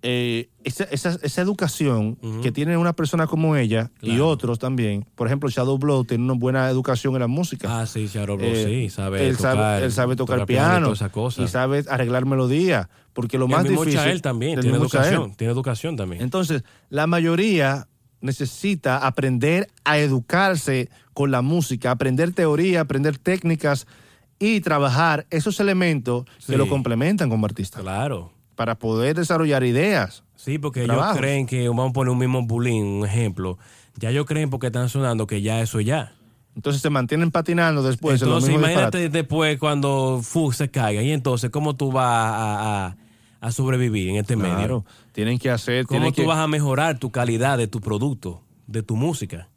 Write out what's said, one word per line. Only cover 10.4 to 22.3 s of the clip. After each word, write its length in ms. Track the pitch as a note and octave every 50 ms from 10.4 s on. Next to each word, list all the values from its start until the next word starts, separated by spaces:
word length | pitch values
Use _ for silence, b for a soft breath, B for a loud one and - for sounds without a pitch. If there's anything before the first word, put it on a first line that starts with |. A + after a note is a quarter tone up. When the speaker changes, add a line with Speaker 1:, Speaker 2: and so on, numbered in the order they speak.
| B2 -
Speaker 2:
piano 160 | B2 C3 C#3+
y 40 | E3
Speaker 1:
piano 160 | F3+ F3+ D#3+
Speaker 2:
todas 140 | C3 G#2+ G2
esas 120 | G#2+ G2
cosas. 340 | - G#2+ A2+ B2+ B2 - C3
Speaker 1:
y 60 | A2+
sabe 320 | F2+ B2+ B2+ C3 C#3 C#3+ D3 C#3+
arreglar 360 | C#3 B2 B2+ A#2 B2 B2+ B2+
melodía, 640 | C3+ C3+ C3 B2+ B2 C3 D#3 F3+ F#3 E3 A2+ F2+ - b b b b _
porque 240 | - A#2 A#2 - B2+
lo 60 | C3
Speaker 2:
El 60 | B2+
Speaker 1:
más 120 | C3+ D#3 F3+
Speaker 2:
mismo 180 | C3+ - - D#3+
Speaker 1:
difícil 160 | D#3+ C#3+ -
Speaker 2:
Chael 220 | D3 D#3 F#3 F3+
también 320 | - C#3+ B2+ A2+ A#2 D3+ E3
Speaker 1:
el 80 | C3+
Speaker 2:
tiene 160 | B2+ B2 C3 C3+
Speaker 1:
mismo 100 | - A#2+
Chael. 160 | C#3 C#3 C3+ E3 G3
Speaker 2:
educación, 220 | - D3 G2+ G2+
tiene 160 | - A2 A2+ A#2+
educación 420 | B2 C3+ C3+ A#2+ G#2 - E3 E3 A#2
también. 240 | G2 F#2 F2 E2+
Speaker 1:
Entonces, 420 | A#2 B2+ B2 F#3+ F#3 D3 D#3+ C3+ A2+ b b b b b
la 180 | - C#3+ D3+ D#3+
mayoría 800 | E3+ E3+ E3 E3 E3 E3+ G3+ A3+ G3 E3 C#3+ C3+ C#3 C#3 - _ _ _ _ _ _ _
necesita 760 | - C3 C3+ - C#3+ B2+ - - - G3+ G3+ D#3 - C#3 B2+ C#3
aprender 680 | C3 C3+ B2 - C3+ C3+ B2+ A#2+ A#2 D3 E3 F3+ G3+ - _ _ _
a 140 | - D3+ D3+
educarse 920 | D3 C#3+ C3+ B2+ A#2 _ - F3 G3 G3 F#3 D#3+ - - C3+ B2+ A#2+ - b b b b b
con 180 | - C#3+ C#3+
la 100 | C3 B2
música, 480 | B2 C#3 D#3+ F3 D#3 - C3 A2+ - B2+
aprender 420 | B2+ B2 C#3 C3 B2+ C3 E3 F3